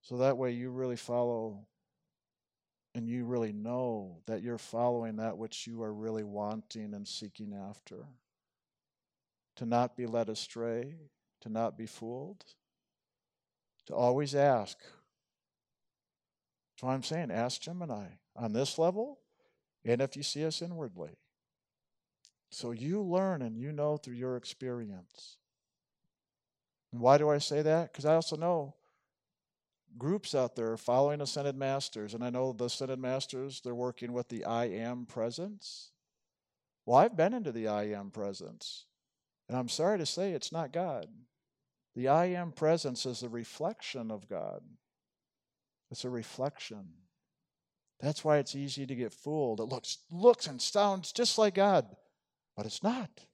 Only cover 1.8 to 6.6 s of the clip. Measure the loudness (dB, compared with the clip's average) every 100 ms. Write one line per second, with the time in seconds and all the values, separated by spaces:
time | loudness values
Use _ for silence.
1.8 | _ _ _ _ _ _ _ _ _ _
2.8 | _ -8 -4 -2 0 0 0 -4 -4 -2
3.8 | -2 -4 -8 -12 -6 -6 -4 -8 -6 0
4.8 | 2 2 -2 -4 -4 -4 -8 -10 -10 -6
5.8 | -6 -4 -4 -4 -4 -4 -4 -4